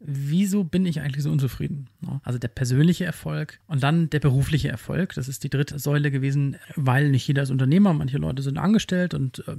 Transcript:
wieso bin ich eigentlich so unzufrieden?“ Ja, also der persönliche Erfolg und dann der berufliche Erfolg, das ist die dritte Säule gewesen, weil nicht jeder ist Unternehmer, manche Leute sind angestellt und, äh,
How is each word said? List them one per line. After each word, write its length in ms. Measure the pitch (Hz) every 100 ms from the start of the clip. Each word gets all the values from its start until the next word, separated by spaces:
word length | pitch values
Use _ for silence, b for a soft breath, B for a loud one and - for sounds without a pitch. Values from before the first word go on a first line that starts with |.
wieso 640 | 156 139 139 170 202 208
bin 220 | 165 180 185
ich 160 | 151
eigentlich 200 | 147 135
so 80 | 147
unzufrieden?“ 600 | 151 131 - 147 143 127 _
Ja, 220 | - 135
also 140 | - 123
der 100 | 120
persönliche 560 | - 123 127 165 175
Erfolg 560 | 175 - 151 151 156 - -
und 160 | 143
dann 260 | 139 170 165
der 120 | 147
berufliche 500 | 143 131 131 151 131
Erfolg, 420 | - - 147 185
das 160 | - 127
ist 160 | 135
die 60 | -
dritte 280 | 135 143 143
Säule 320 | 147 147 147
gewesen, 460 | 135 139 143 139 - - -
weil 340 | 131 127 147
nicht 180 | 131 -
jeder 140 | 139
ist 80 | 135
Unternehmer, 420 | 131 131 175 202
manche 240 | 151 139 147
Leute 240 | 151 135
sind 160 | 139 135
angestellt 560 | 185 220 - 180 180
und, 340 | 147 131 -
äh, 80 | -